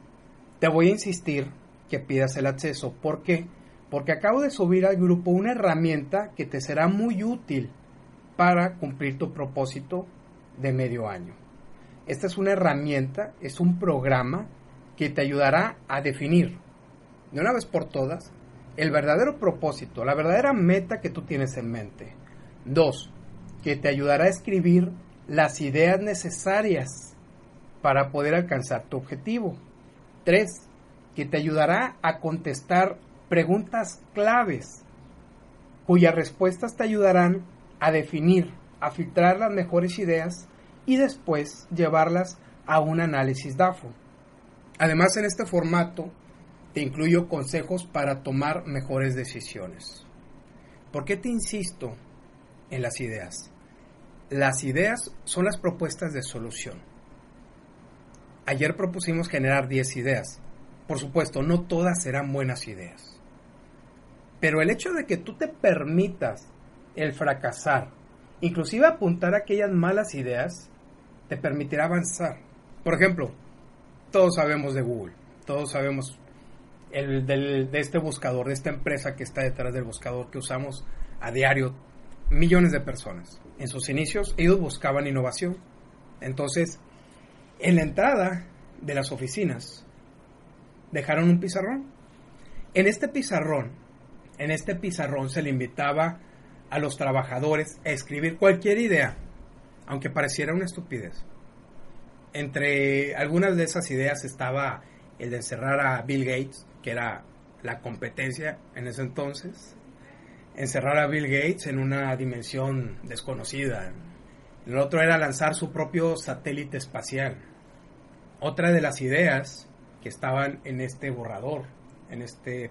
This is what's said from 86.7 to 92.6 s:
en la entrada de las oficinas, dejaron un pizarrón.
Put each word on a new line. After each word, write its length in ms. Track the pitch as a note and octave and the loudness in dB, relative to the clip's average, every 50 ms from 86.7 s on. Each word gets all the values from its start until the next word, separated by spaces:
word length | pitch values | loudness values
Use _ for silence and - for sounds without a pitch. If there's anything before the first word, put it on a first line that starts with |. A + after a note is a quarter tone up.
| - - - - - - - - - - - - - - - - - - | -2 -10 -20 -20 -20 -20 -20 -20 -20 -20 -20 -20 -20 -20 -20 -20 -12 -2
en 180 | - F3 F3 | 4 6 6
la 60 | E3 D#3 | 6 6
entrada 640 | D3+ C3+ G3 G#3 C#4 C#4 G#3+ F3+ F#3 F#3 F3 - - - - - - - - | 2 2 2 4 4 4 4 2 0 -2 -4 -8 -12 -20 -20 -20 -20 -18 -12
de 140 | E3 C#3+ C#3+ | -6 -4 -2
las 180 | C#3 C3 - C#3 | -2 -2 -4 -4
oficinas, 720 | A#2+ C3 C3 - G#3 G3 D#3+ B2 A2+ - - - - - - - - - - - - - - - - - - - - - - - - - - | -6 -6 -6 -4 -2 -2 -2 -2 -4 -10 -14 -18 -20 -20 -20 -20 -20 -20 -20 -20 -20 -20 -20 -20 -20 -20 -20 -20 -20 -20 -20 -20 -20 -16 -10
dejaron 380 | - D3 C3+ D#3 D3+ D#3 E3 F3 | -8 -6 -2 -2 0 4 6 6
un 100 | F3 F3 | 6 4
pizarrón. 460 | F#3 F#3 F#3 F#3+ F#3 G#3+ C4 C#4 C#4 - - - - - - - - - - - - - - - | 4 0 -4 -2 -4 -4 -4 -6 -8 -10 -16 -20 -20 -20 -20 -20 -20 -20 -20 -20 -18 -14 -12 -12